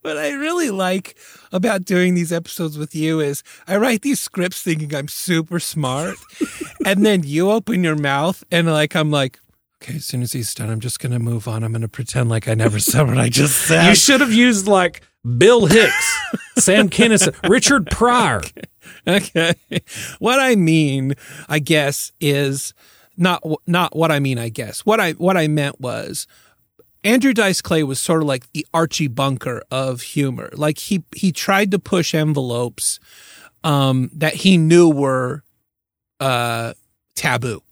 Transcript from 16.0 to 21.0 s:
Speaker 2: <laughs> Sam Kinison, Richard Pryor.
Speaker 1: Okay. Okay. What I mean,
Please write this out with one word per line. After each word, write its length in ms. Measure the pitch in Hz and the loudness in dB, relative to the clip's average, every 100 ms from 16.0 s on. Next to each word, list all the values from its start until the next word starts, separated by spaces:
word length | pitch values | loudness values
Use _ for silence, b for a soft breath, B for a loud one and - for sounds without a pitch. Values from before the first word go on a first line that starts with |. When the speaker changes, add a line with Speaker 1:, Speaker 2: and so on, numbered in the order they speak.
| - - 855 - | -2 -4 -6 -10
Speaker 2:
<laughs> 200 | - - | -4 0
Sam 300 | - 202 208 | 4 4 4
Kinison, 480 | - 233 214 185 - 175 | 4 4 4 2 0 2
Richard 380 | 247 - 277 165 | 2 4 2 0
Pryor. 500 | - 240 247 196 107 | 0 2 4 2 0
Speaker 1:
Okay. 220 | 69 - - _ B B - | -6 -14 -20 _ B B 0
Okay. 480 | 190 196 170 165 170 _ 139 B B B B | 0 0 -2 0 -2 _ -8 B B B B
What 180 | 208 262 | 0 2
I 140 | 262 | 2
mean, 600 | 220 165 160 147 135 | 2 4 2 2 0